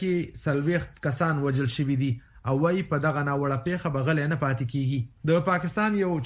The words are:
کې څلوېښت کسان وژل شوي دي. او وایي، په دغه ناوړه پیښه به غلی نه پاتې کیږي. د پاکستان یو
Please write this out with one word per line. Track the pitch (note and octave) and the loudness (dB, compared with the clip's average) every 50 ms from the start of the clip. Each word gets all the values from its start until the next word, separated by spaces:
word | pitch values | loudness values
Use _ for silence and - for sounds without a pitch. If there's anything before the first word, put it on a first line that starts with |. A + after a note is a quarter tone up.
کې | F#3+ F#3 F3+ F3 D#3+ - - - - | 0 0 0 0 -2 -4 -6 -6 -2
څلوېښت | D#3 C#3+ C#3+ C#3+ D#3+ F3 E3+ D#3 - - - - D3+ | 0 0 2 2 2 0 0 -2 -4 -8 -6 -4 -2
کسان | C3+ - F3 E3 D#3 C#3+ C#3 | -2 0 0 0 2 2 0
وژل | C#3 C3 C3+ C#3 B2+ - - | 0 0 0 0 0 0 -2
شوي | D3 C3+ C#3 B2+ C3+ | 0 0 0 0 0
دي. | C3+ A#2 A#2+ - - - - - B2+ | 0 -2 -4 -6 -16 -18 -10 -4 -2
او | C3+ C3+ D#3 | 0 2 2
وایي، | E3+ F3+ F#3+ F3+ - | 2 2 0 -2 -2
په | D#3 C#3+ C#3 | -2 0 0
دغه | D#3 C3+ D3 C#3+ C#3+ | 0 0 0 0 0
ناوړه | C#3+ C#3 C#3+ C#3 C3+ C3 - | 0 0 0 0 0 -2 -2
پیښه | F3 F3+ F3+ - E3+ C#3 | -2 -4 -2 -2 -2 -2
به | C3+ C3 D3 | 0 0 2
غلی | D#3+ D3+ C#3+ D3+ | 2 2 0 0
نه | D#3+ D3+ D3 | 0 0 0
پاتې | C3+ C3 A#2+ C3 A#2 | 0 0 0 -2 -2
کیږي. | - C#3 C3+ C3 C#3 C3+ A#2 - - - - D3+ | -2 -2 -2 0 0 -2 -4 -6 -8 -6 0 2
د | E3 F3 - F#3 | 2 2 4 2
پاکستان | F#3 F3 E3 E3+ - G#3+ G#3+ G#3+ G#3 G3+ F#3 | 0 0 0 -2 -2 0 0 2 2 2 0
یو | F3+ F3 D#3 B2 | 0 0 -2 0